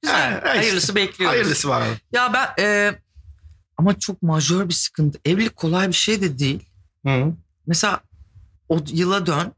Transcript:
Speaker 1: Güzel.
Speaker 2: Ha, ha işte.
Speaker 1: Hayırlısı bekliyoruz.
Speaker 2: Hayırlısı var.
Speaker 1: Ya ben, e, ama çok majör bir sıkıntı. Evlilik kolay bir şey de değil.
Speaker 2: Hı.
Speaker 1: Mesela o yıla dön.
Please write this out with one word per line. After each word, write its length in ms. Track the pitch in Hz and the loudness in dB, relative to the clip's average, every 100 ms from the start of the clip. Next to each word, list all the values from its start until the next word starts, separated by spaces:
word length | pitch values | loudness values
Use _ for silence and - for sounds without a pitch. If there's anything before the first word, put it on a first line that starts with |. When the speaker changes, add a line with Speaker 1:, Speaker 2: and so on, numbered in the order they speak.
Speaker 1:
Güzel. 140 | 311 302 | 0 0
Speaker 2:
Ha, 80 | 131 | 0
ha 60 | 202 | -2
işte. 100 | - 247 | -2 0
Speaker 1:
Hayırlısı 360 | 226 185 165 | 2 0 0
bekliyoruz. 400 | 202 196 - 180 233 | 0 0 0 0 2
Speaker 2:
Hayırlısı 320 | 202 147 143 | 2 0 0
var. 140 | 123 117 110 _ | 0 0 -4 _
Speaker 1:
Ya 200 | 240 247 | 0 2
ben, 320 | 240 170 - | 0 -2 0
e, 300 | 202 208 208 - _ - - - - - _ - | 0 2 2 -2 _ -20 -20 -20 -20 -20 _ 0
ama 220 | 175 202 | 2 2
çok 240 | - 185 | -4 -4
majör 460 | 165 156 143 180 196 | -2 0 0 0 0
bir 60 | |
sıkıntı. 440 | 170 - - 151 143 | -2 -4 0 -2 0
Evlilik 320 | - 185 226 - | -2 0 0 -2
kolay 320 | 165 175 190 | -2 0 0
bir 40 | |
şey 280 | 175 - 214 | 0 0 0
de 160 | 185 131 | 0 0
değil. 260 | 139 139 - _ _ _ 139 | -2 -2 -8 _ _ _ 0
Speaker 2:
Hı. 260 | 131 147 165 _ _ - | 0 0 -4 _ _ -4
Speaker 1:
Mesela 340 | 165 208 185 _ - - - - _ _ | 0 0 -2 _ -20 -20 -20 -20 _ _
o 100 | 165 147 | -4 -2
yıla 340 | 165 180 196 175 | -2 2 0 0
dön. 260 | 151 180 | -2 -2